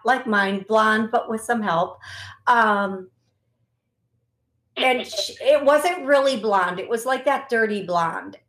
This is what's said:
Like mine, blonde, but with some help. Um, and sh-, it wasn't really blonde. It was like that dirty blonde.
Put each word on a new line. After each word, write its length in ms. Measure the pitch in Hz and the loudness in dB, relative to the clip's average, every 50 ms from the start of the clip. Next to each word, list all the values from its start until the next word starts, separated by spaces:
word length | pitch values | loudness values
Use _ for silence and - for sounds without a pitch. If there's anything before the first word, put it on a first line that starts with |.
| - | -2
Like 220 | 226 262 262 262 | 0 0 0 0
mine, 400 | 240 208 202 196 196 202 190 190 - | 0 0 0 0 0 -2 -4 -2 0
blonde, 420 | 220 220 220 220 214 220 226 220 | 2 2 4 4 2 0 0 0
but 200 | - - - - | -2 -2 -2 -4
with 100 | 220 220 | -6 -6
some 220 | - - 240 226 | -4 -4 -2 -2
help. 380 | 208 190 165 160 185 - - - - - - - - - - - - | -2 -2 0 0 -2 -4 -6 -12 -20 -18 -18 -18 -18 -20 -20 -4 0
Um, 640 | 254 240 233 220 214 208 202 202 190 196 190 185 185 _ _ _ _ _ _ _ _ _ _ _ _ _ _ _ _ _ _ _ _ _ _ _ _ _ _ _ _ _ _ _ _ - | 2 2 4 4 2 2 0 -2 -4 -6 -8 -12 -16 _ _ _ _ _ _ _ _ _ _ _ _ _ _ _ _ _ _ _ _ _ _ _ _ _ _ _ _ _ _ _ _ -4
and 300 | 247 254 262 247 247 196 | 0 0 2 0 0 -4
sh-, 340 | - - - - 240 - - | -6 -6 -6 -6 -8 -8 -2
it 240 | - 262 302 285 262 | 2 2 4 4 6
wasn't 400 | 277 294 294 294 349 359 370 269 | 4 4 4 4 0 -2 -2 2
really 320 | 269 285 277 269 269 262 | 4 4 4 4 2 0
blonde. 420 | 214 202 214 196 190 180 175 175 180 | 0 0 0 2 2 2 0 -2 -4
It 100 | - - | -4 -4
was 160 | 233 226 233 | -4 -2 -2
like 180 | 254 262 254 254 | -2 -2 0 0
that 240 | 294 269 - - - | 0 0 0 -2 -2
dirty 340 | 240 226 220 214 208 202 | -2 0 0 0 -2 -4
blonde. 540 | 185 170 175 170 165 165 185 190 180 294 - - _ | -4 -2 -2 0 0 -2 -4 -8 -12 -14 -18 -18 _